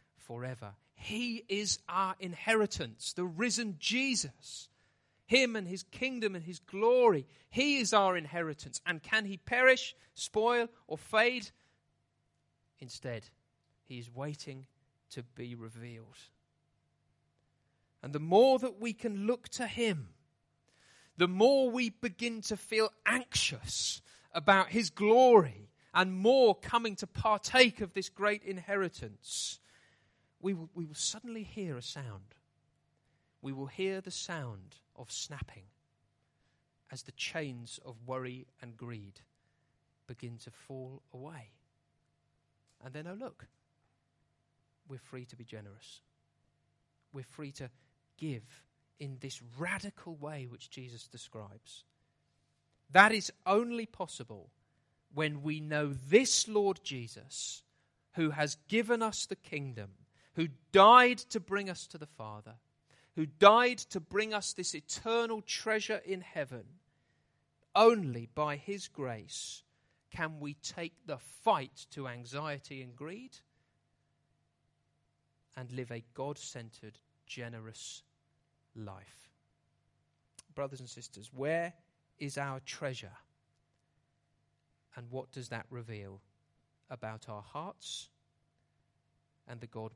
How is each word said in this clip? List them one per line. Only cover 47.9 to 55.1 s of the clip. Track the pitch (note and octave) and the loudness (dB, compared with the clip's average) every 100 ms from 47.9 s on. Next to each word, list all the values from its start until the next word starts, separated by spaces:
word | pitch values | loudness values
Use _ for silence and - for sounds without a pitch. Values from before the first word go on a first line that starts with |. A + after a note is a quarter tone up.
| _ _ - | _ _ -10
give | D#3+ A#2+ - - _ _ _ - | -8 -8 -10 -20 _ _ _ -16
in | C#3 C3 | -14 -12
this | C3+ - B2 A#2+ | -12 -14 -14 -8
radical | F3 G3 G3+ - F3 | -6 -6 -8 -14 -16
way | D#3+ C#3+ D3+ B2 | -12 -12 -10 -12
which | A#2+ - | -16 -18
Jesus | - B2+ A#2 - | -16 -16 -16 -18
describes. | A#2 - A2 G2+ G2+ - - - _ _ _ _ _ _ _ _ _ - | -20 -18 -18 -18 -20 -20 -20 -20 _ _ _ _ _ _ _ _ _ 6
That | E3+ G#3 | 10 10
is | A3 - - | 8 -4 -4
only | F3+ G3+ A#3+ A#3 A3 | 2 2 2 -4 -8
possible | - F3 - A#2 G#2 - _ _ _ _ _ _ | -10 -10 -12 -14 -16 -20 _ _ _ _ _ _